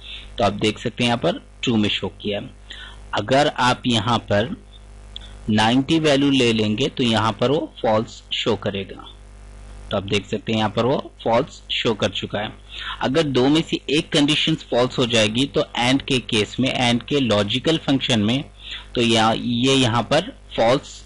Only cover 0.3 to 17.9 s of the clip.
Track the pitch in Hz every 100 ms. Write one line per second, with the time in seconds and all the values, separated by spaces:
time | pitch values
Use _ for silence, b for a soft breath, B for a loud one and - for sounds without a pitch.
0.3 | - 101 104 110 - 120 - 120 120 165
1.3 | 277 - - 131 113 104 - 95 - 104
2.3 | 101 127 - - B B B - 110 104
3.3 | 131 147 - 127 123 127 117 110 113 -
4.3 | 104 131 220 - - - - - - B
5.3 | B - 107 110 131 139 165 156 139 143
6.3 | 135 120 113 107 107 143 - 120 110 110
7.3 | 104 123 151 311 - 123 107 113 - -
8.3 | - 127 101 104 95 95 - - - -
9.3 | - - - - - - 104 98 104 -
10.3 | 104 - 110 110 113 117 151 - - 120
11.3 | 117 160 - - - 127 107 104 - 104
12.3 | 101 107 - - B B B 127 151 151
13.3 | 127 131 160 160 160 - 147 - 156 147
14.3 | 151 - 160 - 120 127 - 120 117 107
15.3 | 113 139 151 - - 123 135 - 127 -
16.3 | 110 101 - 127 - 120 120 - 143 123
17.3 | 104 101 123 160 160 -